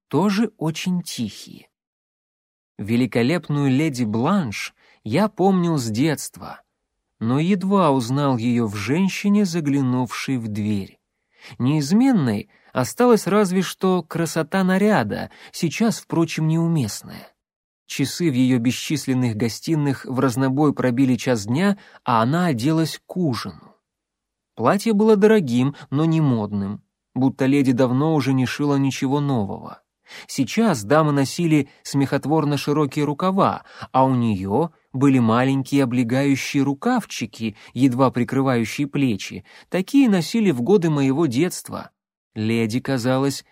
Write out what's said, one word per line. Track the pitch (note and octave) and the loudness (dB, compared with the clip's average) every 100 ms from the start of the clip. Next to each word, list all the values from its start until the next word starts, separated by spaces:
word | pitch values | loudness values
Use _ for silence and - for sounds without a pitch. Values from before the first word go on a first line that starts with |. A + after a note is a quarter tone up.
| _ | _
тоже | C#3 G3+ G3 A#3+ - | 0 0 0 -2 -2
очень | D#3 D#3+ F#3+ F3+ | -6 -4 -4 -4
тихие. | D#3+ - - - - - _ _ _ _ _ _ _ _ _ _ _ - | -6 -8 -8 -10 -18 -20 _ _ _ _ _ _ _ _ _ _ _ -14
Великолепную | G#2 A#2 C3 B2+ A#2+ E3+ - D3 C#3 | -4 -2 0 0 0 -2 -2 -2 0
леди | C3 D#3+ B2 | 2 0 -2
Бланш | A2+ G#2+ C#3 G3+ C3+ G2+ - - _ _ | -2 -2 0 0 -2 -8 -12 -16 _ _
я | A2 C3+ G#3 | -4 0 0
помнил | - F#3 F#3+ F3 D#3 | 2 2 2 2 0
с | A#2 | -2
детства, | G#2+ D#3 C#3+ - - F2 - _ _ _ _ _ _ | 0 0 -2 -8 -14 -18 -18 _ _ _ _ _ _
но | A2 C3+ | -2 0
едва | E3 G3+ F#3+ G3+ E3 | 0 0 2 4 4
узнал | C3+ A#2 C3+ C#3+ B2 | 2 0 0 0 0
ее | A#2+ A#2+ A2+ | 0 0 0
в | |
женщине, | G#2 G2+ D#3 F#3+ - G3+ G#3 | -4 -2 0 0 0 0 2
заглянувшей | G3 E3+ D3 C#3 C3 B2+ A#2+ - - C3 | 2 -2 0 0 0 0 -2 -6 -4 -4
в | A2+ | -4
дверь. | G#2 G#2 G2+ F#2 _ _ _ _ _ - - | -4 -2 -2 -4 _ _ _ _ _ -20 -2
Неизменной — | A#2+ D#3 C#3 G3+ C4+ A3+ B2+ G#2 - _ _ | 0 0 2 4 4 4 2 -2 -6 _ _
осталась | C3 B2 - B3 A3+ - | -4 -4 0 4 4 4
разве | G3+ G3 F#3 | 2 2 0
что | F3+ - F#3+ F#3 | -2 -2 0 0
красота | D#3+ E3 E3 E3 D#3 F#3+ | -2 -4 -2 -2 -2 0
наряда, | F#3 F#3+ G#3 F#3+ G#2+ F#2+ F#2 - - | 0 2 2 2 0 -4 -8 -14 -18
сейчас, | - E3+ - A3+ - | -4 -4 0 -2 -2
впрочем, | - D#3 E3 - D#3 | -4 -2 0 0 0
неуместная. | D#3+ E3 E3 A2 - - - - _ _ _ _ _ _ | 0 2 0 -2 -6 -14 -18 -20 _ _ _ _ _ _
Часы | - C3+ - E3+ | -6 -4 -2 -2
в | |
ее | B2+ B2+ B2+ | 2 2 2
бесчисленных | A#2+ B2 - D3+ - B2+ B2 G#2+ | 0 -2 -4 -4 -2 0 0 -2
гостиных | A#2 - - D#3+ C#3+ C3 - | -4 -4 -4 0 0 -2 -4
в | B2+ | -2
разнобой | C3 A#2+ C3+ C3 D3+ | 0 0 0 2 0
пробили | - B2+ A#2+ C3+ B2 | 2 0 2 2 2
час | - A#2+ G2+ | 0 -2 -2
дня, | C3+ G3 G3 - - | 0 0 -2 -8 -12
а | - A#2 | 0 2
она | A2+ E3 F3+ | 2 2 0
оделась | B2 C3 D#3+ D#3 - _ | 0 0 2 0 -4 _
к | F#3 | -4
ужину. | E3 A2 - - - _ _ _ _ _ _ _ _ - | -2 -2 -8 -14 -20 _ _ _ _ _ _ _ _ -2
Платье | A#2 G3 A3+ | 0 0 0
было | G3+ A3 G#3+ | 2 4 4
дорогим, | G#3+ A3 C#3+ A#2+ C3 - - | 6 4 2 0 0 -4 -6
но | C3+ | -2
не | D#3+ D#3+ | 0 2
модным, | D3+ A#2 G#2 G#2 G2 G#2 _ _ _ | 2 0 -2 -4 -6 -8 _ _ _
будто | B2+ C3 C3 C3 | 0 0 2 0
леди | C#3+ C3 | 2 2
давно | A#2+ B2+ B2+ D#3 | 2 2 2 0
уже | D#3 B2+ | 0 0
не | C3 B2 | 0 -2
шила | - D3 C#3 | -2 0 0
ничего | C#3 B2+ C3+ C#3+ | 0 -2 -2 0
нового. | C#3+ B2+ G2 G2+ - - _ _ _ - - | 0 -2 -2 -8 -14 -20 _ _ _ -20 -12
Сейчас | - B3+ - A3+ C3+ | -4 -2 0 0 0
дамы | G2+ D3 D3+ | 2 2 4
носили | C#3+ C3+ - E3+ D3+ C#3+ _ | 2 0 -2 2 2 0 _
смехотворно | - C#3+ C#3 C#3+ C3+ D#3+ D3 C#3+ | -4 -2 0 -2 0 0 0 -2
широкие | - D3 D3 D3 | -2 -2 -2 -2
рукава, | D3 D3+ F#3 F#3+ C3+ - - - - | -4 -2 -2 2 0 0 -10 -20 -4
а | C3+ | 2
у | C3 | 2
нее | B2+ A#2 G2+ F#2+ A2 E3 - _ | 2 0 -2 -2 -2 -2 -6 _
были | C3 C#3 C3 | 0 2 4
маленькие | A2+ A2+ C3 C3+ C3 C#3 | 4 2 2 0 0 0
облегающие | C3 B2 A#2 B2+ C#3+ C3+ - C#3+ | 0 0 0 0 0 -2 -2 -2
рукавчики, | C3+ C#3 A#3+ B3 - - A2+ - A2+ G#2 - | -2 -2 -2 -2 -4 -10 -10 -8 -8 -8 -12
едва | A#2+ C3+ A#2+ C3 | 0 0 4 2
прикрывающие | - A#2 C3 C3+ A#2+ A2 - C#3+ | 2 -2 0 0 0 -2 -4 -4
плечи. | D3 C3+ G2 - F#2+ - - - | -2 -2 -2 -6 -14 -18 -20 -8
Такие | F3 F#3 C#4 C4 | -6 0 4 4
носили | G3 D#3+ A3+ G#3 | 2 0 0 2
в | B2+ | 0
годы | A#2+ G3+ E3 | 4 4 4
моего | D3 C3+ C3+ E3 | 2 0 2 0
детства. | A2+ F3 - - G#2 - _ _ _ _ | 0 -2 -4 -12 -12 -14 _ _ _ _
Леди | - A2 A#2 A2+ A#2+ | -6 -2 0 0 -2
казалась | C3+ C3+ A#2+ C3 C#3 C3+ - | -4 -2 0 0 0 -4 -12